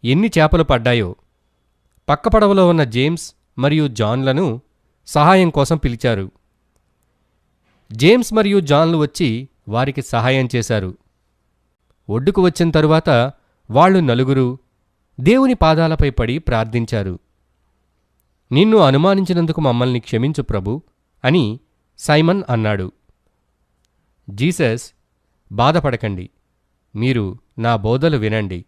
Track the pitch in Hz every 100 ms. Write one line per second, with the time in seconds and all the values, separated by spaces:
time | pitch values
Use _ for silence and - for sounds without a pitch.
0 | 117 139 220 170 156 170 156 127 113 120
1 | 95 92 _ _ _ _ _ _ _ _
2 | - 147 226 220 208 196 180 165 139 113
3 | 139 165 - _ _ - 139 156 151 110
4 | 107 123 135 131 180 113 _ _ _ _
5 | - 151 151 190 180 147 135 165 131 117
6 | 127 107 95 _ _ _ _ _ _ _
7 | _ _ _ _ _ _ _ _ _ 113
8 | 147 240 240 220 208 202 151 143 165 165
9 | 147 - 160 113 135 _ - 110 131 139
10 | 131 117 123 135 127 123 110 110 95 90
11 | _ _ _ _ _ _ _ _ _ _
12 | - 107 139 202 185 - 170 160 151 160
13 | 156 127 127 - _ _ _ 117 180 190
14 | 151 120 131 135 127 127 _ _ _ _
15 | _ - 131 247 269 247 160 160 165 156
16 | 143 120 117 135 - 113 113 120 113 113
17 | 95 87 _ _ _ _ _ _ _ _
18 | _ _ _ _ _ 131 208 220 151 135
19 | 175 196 185 175 165 160 147 120 123 123
20 | - 117 131 156 127 107 95 131 _ _
21 | _ _ 123 175 117 117 _ _ _ _
22 | - 151 165 190 185 120 107 101 92 _
23 | _ _ _ _ _ _ _ _ _ _
24 | _ _ - 101 143 180 139 113 - _
25 | _ _ _ _ _ 101 127 160 143 120
26 | 110 95 90 _ _ _ _ _ _ 104
27 | 123 123 98 - _ - 117 113 101 123
28 | 160 147 107 110 101 90